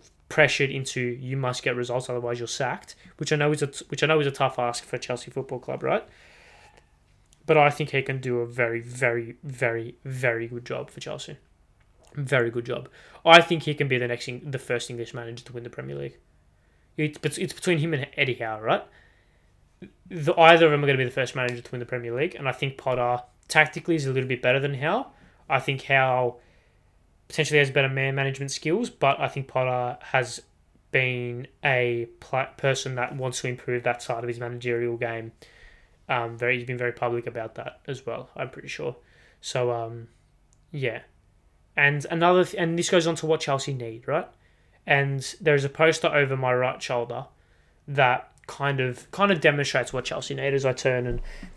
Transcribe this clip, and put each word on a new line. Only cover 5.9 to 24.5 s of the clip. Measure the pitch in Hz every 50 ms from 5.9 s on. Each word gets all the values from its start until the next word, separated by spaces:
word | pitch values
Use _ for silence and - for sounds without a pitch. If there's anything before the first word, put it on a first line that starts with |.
| 151 214 - - - - - - - - - - - - - - - - - _ _ _ _ _ _ _ _ _ _ _ _
But | - 160
I | 151 147 147
think | 143 - 156 139
he | - 139 135
can | - 135 135
do | 127 131 123 120
a | 120
very, | 117 120 123 123 117 117 117
very, | 117 120 123 123 131 123 117 120 117 113 123 - -
very, | 147 131 120 - 120 117 117 113 117 - - -
very | 135 131 127 127 127 117 113 117 117
good | 123 117 120
job | - 135 127 135 139
for | - -
Chelsea. | - 156 - - - - 151 - _ _ _ _ _ _ _ _ _ _ _ _ _ _ -
Very | - 143 127 143 131 120 117
good | 113 120 117
job. | 127 120 - 131 - - - - - - - -
I | 165 165 170
think | 165 - 175 160 143
he | 151 151
can | - 147 139
be | 131 123
the | 123 120
next | 120 117 - -
Eng-, | 123 120 - 147
the | 131 135
first | - - 127 120 - -
English | 127 117 117 110 -
manager | 120 120 117 117 117 -
to | - 123
win | 123 117
the | 120
Premier | - - 131 135 139
League. | 143 139 139 - - _ _ _ _ _ _ _ _ _ _ _ _ _ _ _
It's, | - 151 151 151 - - 156 -
it's | - 190 - -
between | - - 185 180 160
him | 143 165 160
and | 139 135 - -
Eddie | - 143 127 117
Howe, | - 120 110 110 107
right? | 107 113 156 208 - - - - - _ _ _ _ _ _ _ _ _ _ _ _ _ _ _ - - - _ _ -
The, | 190 170 147 147 175
either | - 165 160 170 165 165
of | 160 147
them | 143 147
are |
gonna | 143 139
be | 131 131
the | 120
first | - - 131 120 -
manager | 135 127 123 123 120
to | 120 - -
win | 123
the | 120
Premier | - - 123 120 117 117
League, | 123 147 185 -
and | - 147 135
I | 123
think | - - 135 131 -
Potter | - 135 127 123 123 123 123 123 - - _ _ _ -
tactically | - 156 151 143 - 175 - - 170
is | 160 139
a | 135 131
little | 131 131 127
bit | 131 123 -
better | 127